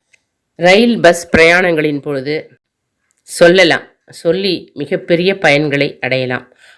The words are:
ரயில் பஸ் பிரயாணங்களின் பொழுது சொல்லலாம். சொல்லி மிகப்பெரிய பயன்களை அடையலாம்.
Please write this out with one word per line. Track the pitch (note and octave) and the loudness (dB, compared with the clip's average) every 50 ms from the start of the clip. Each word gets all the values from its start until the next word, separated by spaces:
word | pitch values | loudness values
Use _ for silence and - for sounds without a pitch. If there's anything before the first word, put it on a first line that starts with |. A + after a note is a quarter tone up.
| _ _ _ _ _ _ _ _ _ _ _ | _ _ _ _ _ _ _ _ _ _ _
ரயில் | - E3+ F3+ F#3+ G#3+ A#3+ A#3+ A3+ F3 | 0 2 2 4 4 2 0 0 2
பஸ் | D#3 E3+ F3 - - - - | 2 2 2 0 -2 -2 2
பிரயாணங்களின் | D#3+ E3 E3 F3 F3+ F#3 F3 E3 D3+ D#3 D3+ D3 C#3 | 2 4 4 4 2 2 0 0 -2 -2 -2 -4 -6
பொழுது | - D3+ C#3+ C3+ B2+ C#3+ D#3 D#3 - - _ _ _ _ _ _ _ _ _ _ _ _ _ _ | -8 -8 -8 -8 -6 -6 -8 -8 -10 -14 _ _ _ _ _ _ _ _ _ _ _ _ _ _
சொல்லலாம். | _ - - - F3 E3+ F3+ F#3+ F3+ D#3 C3+ - - - _ _ _ | _ -8 0 2 4 4 4 4 2 2 0 -2 -6 -12 _ _ _
சொல்லி | - D3+ - - E3+ E3+ F#3+ G3 F#3+ E3+ - - - - | -20 -16 -8 -4 -4 -2 -2 -2 -4 -4 -6 -8 -12 -14
மிகப்பெரிய | - C#3+ - F#3+ E3+ - - E3+ E3 F3+ F#3+ G3 | -12 -8 -6 -8 -6 -4 -2 -2 0 0 -2 -2
பயன்களை | G3 E3 D3+ C#3+ D3 D3+ D3 C#3 C#3+ C#3+ D3+ - - | 0 0 0 2 2 0 -2 -2 -2 -4 -4 -6 -8
அடையலாம். | - B2 C3 C3 B2+ B2 B2+ B2 B2 _ _ _ _ _ _ | -6 -4 -4 -4 -4 -6 -6 -8 -10 _ _ _ _ _ _